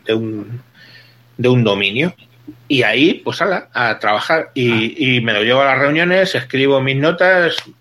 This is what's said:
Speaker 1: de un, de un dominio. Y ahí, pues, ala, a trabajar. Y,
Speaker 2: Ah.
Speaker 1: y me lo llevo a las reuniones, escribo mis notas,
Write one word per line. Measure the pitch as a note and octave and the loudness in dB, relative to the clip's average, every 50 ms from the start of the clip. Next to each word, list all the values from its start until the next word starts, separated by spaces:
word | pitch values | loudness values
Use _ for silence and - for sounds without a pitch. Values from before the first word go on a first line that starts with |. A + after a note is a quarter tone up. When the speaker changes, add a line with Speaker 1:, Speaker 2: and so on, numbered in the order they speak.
| - | -4
Speaker 1:
de | - A2 | -2 -2
un, | A2 A2+ A2 A2 G#2 G#2 A2 A#2+ B2 - _ _ - - - - - - _ _ _ _ _ _ | -2 -2 -6 -8 -10 -10 -12 -14 -16 -16 _ _ -20 -20 -20 -20 -20 -20 _ _ _ _ _ _
de | - A#2+ B2 | 0 2 2
un | B2+ B2 | 4 4
dominio. | A#2 G#2+ G2+ G2 G2+ G2 G#2 B2 D#3 B2+ - - - _ _ _ _ - - - _ - | 4 2 2 0 0 -2 -2 -2 -4 -4 -6 -10 -18 _ _ _ _ -20 -20 -12 _ -2
Y | D3 B2+ A#2 | 0 0 2
ahí, | G#2+ A2 B2+ D3 F3+ A#3+ - | 2 2 2 2 2 2 -2
pues, | - B2 A#2+ - | -4 -6 -4 -2
ala, | E3 G3+ F3+ - - - - | -2 -2 -2 -4 -6 -8 -6
a | A#2+ B2 A2+ G#2+ - | -4 -2 -2 -2 -2
trabajar. | - G#2 G#2 G#2 - - E3 D#3+ - - - | -2 -2 -2 0 0 -2 -2 -2 -2 -4 -4
Y, | C#3 B2+ A#2+ | -2 0 0
Speaker 2:
Ah. | A#2 A2+ A2 A2+ - | 0 0 -2 -4 -4
Speaker 1:
y | - D3 C3 B2+ B2 | -2 -2 0 0 0
me | A2+ A#2 G#2+ | 0 0 0
lo | G#2 | 0
llevo | G#2+ A#2 B2+ C3 | 0 2 2 2
a | C#3 | 2
las | C3+ C3 B2+ | 2 2 0
reuniones, | C#3 C#3 D3 D#3+ E3+ F3+ F3+ F#3+ F#3+ F#3 - | 0 0 0 0 0 2 2 2 0 0 -2
escribo | B2 - - - C3 C3+ C#3 C#3 C3+ | -6 -6 -4 -2 0 2 2 2 2
mis | C3 C3+ C3+ | 0 0 0
notas, | C3+ C#3+ D#3+ F3+ F3+ F#3 F#3 F#3 F3+ E3+ D#3+ - - - - - _ | 0 0 0 2 2 2 2 2 2 0 0 -2 -6 -10 -12 -16 _